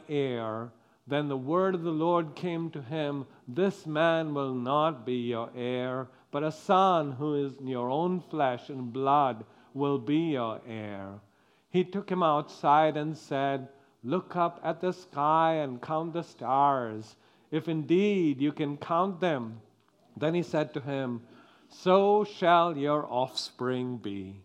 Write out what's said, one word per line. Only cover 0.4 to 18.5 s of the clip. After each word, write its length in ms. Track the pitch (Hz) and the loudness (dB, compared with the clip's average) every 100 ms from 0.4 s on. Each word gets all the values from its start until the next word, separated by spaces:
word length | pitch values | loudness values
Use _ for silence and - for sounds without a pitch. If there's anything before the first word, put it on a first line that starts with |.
| 113 110 117 - _ _ - | -4 -4 -8 -12 _ _ -4
Then 200 | 143 147 | -2 0
the 100 | 135 | -4
word 360 | 127 170 190 185 | 0 0 2 0
of 80 | |
the 80 | 165 | -2
Lord 440 | 156 165 175 160 139 | 0 2 2 0 -6
came 340 | 180 165 165 | -6 -4 -6
to 100 | 156 | -8
him, 440 | 120 156 147 143 131 - - | -8 -4 -4 -4 -8 -14 -8
"This 380 | 123 196 190 160 | 0 0 0 -4
man 480 | 151 165 165 160 | 2 2 2 0
will 200 | 143 139 | -2 -2
not 520 | 127 123 147 156 143 117 | -2 0 2 2 0 -4
be 100 | 123 120 | -4 -2
your 200 | 117 117 127 | -4 -6 -6
heir, 520 | 123 127 127 127 131 - _ | -4 -4 -4 -6 -8 -14 _
but 120 | 143 | -4
a 80 | 156 | -4
son 600 | 156 - 185 190 175 147 | -4 2 4 6 4 0
who 220 | 127 151 147 | -2 -2 0
is 180 | 139 127 | -2 -6
your 260 | 131 127 123 | -6 -4 -2
own 320 | 139 180 185 | 0 0 -2
flesh 480 | - 156 135 120 - | -4 0 0 0 -6
and 240 | 139 123 | -10 -8
blood 520 | 120 135 143 135 113 110 - _ | -2 4 4 4 0 -10 -20 _
will 240 | 135 143 139 | -2 0 0
be 340 | 117 151 165 | 0 0 2
your 300 | 139 113 107 - | 0 -2 -6 -10
heir." 520 | 113 107 101 98 101 - _ _ _ _ | -10 -8 -10 -12 -14 -20 _ _ _ _
He 140 | 180 | 0
took 260 | 180 196 202 | 0 -4 -4
him 140 | 185 | 0
outside 760 | 170 147 151 - 156 147 156 151 | 2 2 -2 -2 4 6 6 2
and 200 | 151 151 | -4 -8
said, 520 | - 139 139 139 131 - _ _ | -6 -2 -2 -2 -6 -16 _ _
"Look 320 | 117 180 185 175 | -4 -4 -4 -2
up 240 | 170 170 | -2 -2
at 180 | 160 160 | -6 -2
the 120 | 185 | -4
sky 600 | 180 - 143 147 160 160 160 | -4 -8 -2 2 4 4 2
and 260 | 143 123 | -2 -6
count 320 | - 156 165 | -4 -4 -4
the 100 | 165 | -6
stars, 920 | 156 - 120 135 143 139 117 107 107 - _ _ _ | -8 -8 0 4 4 4 0 -6 -12 -18 _ _ _
if 160 | 156 156 | -4 -2
indeed 760 | 160 139 170 208 202 160 131 | -4 2 4 4 4 2 2
you 100 | 143 | 0